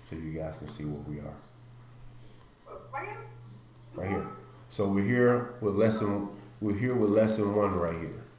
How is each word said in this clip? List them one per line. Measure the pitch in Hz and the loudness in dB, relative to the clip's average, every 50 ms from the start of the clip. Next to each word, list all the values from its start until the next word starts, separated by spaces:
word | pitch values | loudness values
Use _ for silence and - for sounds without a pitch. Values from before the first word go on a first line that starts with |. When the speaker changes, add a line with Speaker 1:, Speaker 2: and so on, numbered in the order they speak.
| - - | -12 -10
Speaker 1:
so | 90 | -10
you | 80 78 78 | -8 -8 -6
guys | 78 80 78 78 78 | -6 -6 -6 -6 -8
can | - 76 | -10 -12
see | - - 73 76 | -12 -10 -8 -6
where | 76 73 73 73 | -6 -6 -6 -8
we | 76 73 73 | -8 -8 -8
are. | - 76 76 - - - - - - - - - - - - - - - - - - - - - - - - - - - - - - - | -8 -12 -12 -14 -18 -20 -20 -20 -20 -20 -20 -20 -20 -20 -20 -18 -18 -18 -18 -18 -20 -20 -20 -20 -20 -20 -20 -20 -18 -16 -16 -16 -14 -10
Speaker 2:
Right | - - 370 | -8 -8 -8
here? | 403 - 440 453 427 - - - - - - - - - - - - - | -8 -10 -12 -12 -16 -16 -18 -18 -20 -20 -20 -20 -20 -20 -20 -20 -14 -10
Speaker 1:
Right | - 90 | -6 -4
here. | 95 98 - - - - - - - - - - - | -2 -2 -2 -4 -6 -10 -14 -16 -20 -20 -20 -18 -10
So | - - 101 | -2 0 0
we're | 98 98 98 98 | 2 4 2 4
here | 104 123 123 123 120 123 120 120 - - - | 4 6 6 6 6 6 4 0 -4 -8 -2
with | 110 101 95 | -2 0 4
lesson, | 98 110 113 107 107 107 101 101 101 101 98 - - - - - - | 4 4 4 4 2 2 0 0 -2 -4 -6 -10 -14 -18 -18 -8 -4
we're | 107 104 101 | -2 0 0
here | 95 120 127 123 | 2 2 2 4
with | 113 107 101 | 4 4 6
lesson | 101 110 110 110 110 110 104 101 104 | 6 6 6 6 4 2 2 2 4
one | 107 101 98 92 | 4 4 4 2
right | 90 85 85 82 | 0 0 0 -2
here. | 82 82 78 - - - - - | -4 -6 -8 -8 -12 -14 -18 -20